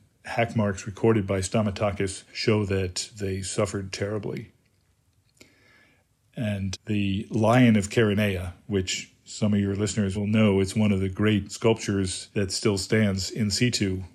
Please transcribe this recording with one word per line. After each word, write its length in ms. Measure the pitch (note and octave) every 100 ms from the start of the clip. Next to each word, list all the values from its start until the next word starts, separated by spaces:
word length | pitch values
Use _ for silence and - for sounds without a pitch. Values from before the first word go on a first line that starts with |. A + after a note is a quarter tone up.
| _ _
hack 300 | - - A#2
marks 320 | A#2 G#2 F#2+ -
recorded 400 | F#2+ A#2 A2 F#2+
by 140 | G2
Stamatakis, 840 | F#2+ A#2 G#2 F#2+ G#2 F#2+ G2 - -
show 320 | - - G#2+ G2
that 440 | F#2+ F#2 - - G#2+
they 240 | G2 F#2+
suffered 500 | F#2 - G2+ G2+ F#2+
terribly. 600 | - G2+ G#2+ G2+ - A2 _ _ _ _ _ _ _ _ _ - _ _ _ _ _ _ _ _ -
And 420 | G#2+ G2+ F#2+ F#2+ -
the 400 | G#2 G2 G2 -
Lion 460 | A2 A2 B2+ A#2+ G#2+
of 140 | F#2
Chaeronea, 640 | - G#2+ G2+ G#2 F#2 F2+ - -
which 440 | G2+ F2+ - - _
some 280 | - - G#2+
of 80 | G#2
your 140 | G2
listeners 420 | G2 G#2+ - G2 G2
will 100 | G2+
know, 340 | A2 A2 G2
it's 160 | F#2+ G#2+
one 160 | G#2+
of 80 | G2
the 80 | F#2+
great 420 | F#2 G#2+ G#2 G2+
sculptures 800 | - A2+ A2 - G2 F#2 - -
that 180 | A2 F#2+
still 260 | - A2+ G2
stands 520 | - A2 G#2 F#2+ F2+
in 200 | - G#2+
situ 520 | G2+ B2 - G2 F#2 F#2